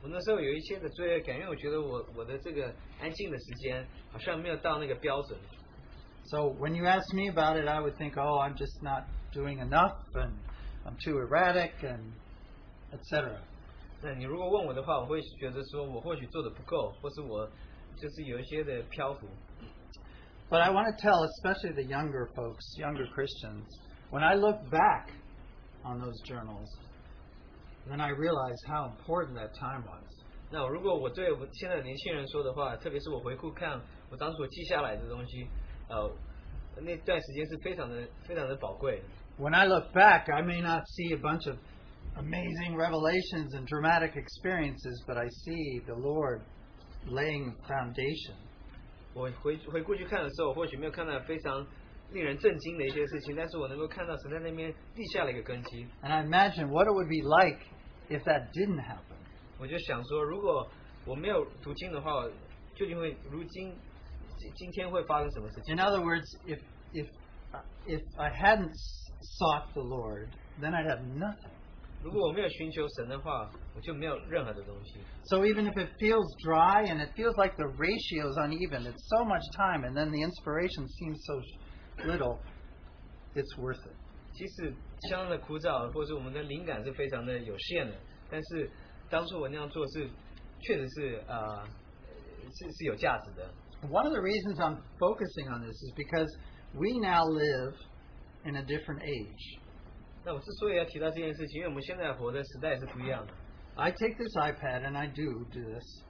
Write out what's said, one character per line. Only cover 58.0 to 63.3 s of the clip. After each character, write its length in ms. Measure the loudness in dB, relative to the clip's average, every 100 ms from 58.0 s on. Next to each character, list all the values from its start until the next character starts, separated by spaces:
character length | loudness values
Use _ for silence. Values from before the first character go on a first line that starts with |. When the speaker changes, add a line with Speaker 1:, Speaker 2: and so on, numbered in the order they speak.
| -6
Speaker 2:
if 140 | -2
that 280 | 4 4 4
didn't 260 | 0 2 2
happen? 380 | -2 -10 -12 -16 -16 -16 -16 -12
Speaker 1:
我 80 | -6
就 100 | -4
想 240 | -2 -2 0
说， 180 | 0
如 180 | 2 2
果 260 | 2 2 2 -10 -16 -14 -8
我 100 | -4
没 120 | 2
有 180 | 2 2 -4
读 120 | -8
经 180 | -8 -6
的 100 | -4
话， 240 | -2 0 -2 -6 -14 -16 -16 -4
究 100 | -2
竟 120 | 0
会， 180 | -2 -4
如 140 | -8